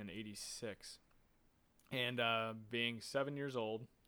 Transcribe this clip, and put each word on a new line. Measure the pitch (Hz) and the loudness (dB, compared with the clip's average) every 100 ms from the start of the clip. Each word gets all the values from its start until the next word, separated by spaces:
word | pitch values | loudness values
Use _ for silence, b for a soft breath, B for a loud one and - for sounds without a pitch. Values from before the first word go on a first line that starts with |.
and | 104 | -8
eighty-six, | 92 107 101 - - 113 98 - - _ - _ _ _ _ _ _ _ | -6 -8 -8 -8 -6 -6 -6 -12 -16 _ -20 _ _ _ _ _ _ _
and, | 131 123 123 | 2 2 4
uh, | 117 113 113 113 107 | 4 4 2 -2 -2
being | 117 117 117 | 2 2 0
seven | - 139 139 143 | -2 2 2 0
years | 139 127 | -2 0
old, | 110 110 123 _ | 0 -2 -6 _